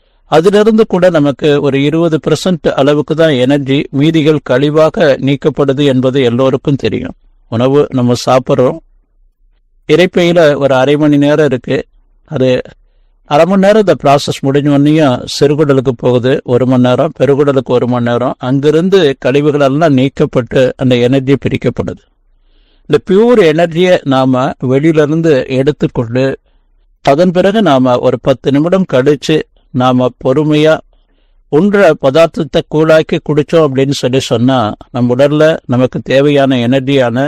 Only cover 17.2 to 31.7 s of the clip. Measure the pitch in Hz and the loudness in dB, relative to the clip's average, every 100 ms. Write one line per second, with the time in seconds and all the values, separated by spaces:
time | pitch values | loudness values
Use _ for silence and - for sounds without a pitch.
17.2 | 139 139 143 135 127 123 120 123 120 120 | 0 0 0 -2 -2 -2 -2 -2 -2 -2
18.2 | 127 - 127 139 147 156 185 190 147 135 | -4 -6 -4 -2 0 0 2 2 0 -2
19.2 | 127 139 151 147 139 143 165 131 131 - | -2 0 0 0 0 0 0 0 0 -2
20.2 | 143 135 117 139 127 - 127 123 123 139 | -4 -2 -2 0 -2 -2 -2 0 0 0
21.2 | 131 135 131 120 127 - 92 - _ _ | 0 -2 -2 -4 -4 -6 -8 -12 _ _
22.2 | _ _ _ _ _ _ - 147 - 190 | _ _ _ _ _ _ -4 -4 0 2
23.2 | 240 233 165 156 170 160 180 180 139 131 | 4 4 2 2 0 0 0 0 0 0
24.2 | 131 123 143 - 127 135 160 156 143 160 | 0 0 -2 -4 -2 0 0 0 0 0
25.2 | 165 131 - 131 135 147 170 - 113 123 | 0 0 0 -2 -2 -2 -4 -4 -4 -2
26.2 | 135 - _ _ _ _ _ _ - 143 | -4 -6 _ _ _ _ _ _ -2 0
27.2 | 180 175 185 208 180 135 127 123 131 123 | 2 2 0 2 2 2 2 0 0 -2
28.2 | - 131 151 139 160 190 185 131 135 147 | -2 -2 -2 -2 0 -2 0 0 0 0
29.2 | - 156 - _ _ 127 127 127 123 - | -2 -4 -4 _ _ -2 0 0 -2 -2
30.2 | 131 135 151 151 156 160 - _ _ _ | -2 0 0 2 2 0 -6 _ _ _
31.2 | _ _ _ 143 202 | _ _ _ 0 2